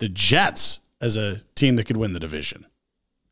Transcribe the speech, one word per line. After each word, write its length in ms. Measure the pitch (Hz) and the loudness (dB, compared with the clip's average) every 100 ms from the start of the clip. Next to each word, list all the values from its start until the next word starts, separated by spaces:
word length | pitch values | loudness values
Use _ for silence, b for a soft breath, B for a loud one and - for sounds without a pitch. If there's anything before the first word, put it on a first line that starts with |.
the 80 | 110 | -6
Jets 720 | 92 98 147 196 - - - _ _ | 0 4 4 4 0 -2 -2 _ _
as 160 | 120 110 | -4 -2
a 220 | 104 101 - - | -4 -6 -10 0
team 220 | 139 123 | 4 4
that 80 | 107 | 0
could 100 | 110 | -2
win 140 | 110 | -2
the 80 | 87 | -4
division. 460 | 80 76 73 - - _ _ _ _ _ _ | -8 -8 -8 -10 -18 _ _ _ _ _ _